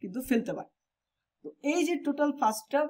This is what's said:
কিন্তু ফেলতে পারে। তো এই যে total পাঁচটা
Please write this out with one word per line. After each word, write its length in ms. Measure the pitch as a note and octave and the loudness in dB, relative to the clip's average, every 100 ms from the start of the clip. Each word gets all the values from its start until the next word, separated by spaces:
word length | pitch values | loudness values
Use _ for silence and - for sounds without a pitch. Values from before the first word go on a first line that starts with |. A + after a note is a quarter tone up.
কিন্তু 200 | G3 G3+ | -10 -8
ফেলতে 320 | C4 A#3 - | 0 0 2
পারে। 160 | D#3 - _ _ _ _ _ _ _ | -6 -10 _ _ _ _ _ _ _
তো 60 | - - | -18 -6
এই 200 | C#4+ E4 | -2 2
যে 120 | D#4+ E4 | 2 0
total 360 | C#4+ C#4+ D4 C#4 | 0 2 2 2
পাঁচটা 400 | A3+ G#3+ - C#4 | 0 0 -2 0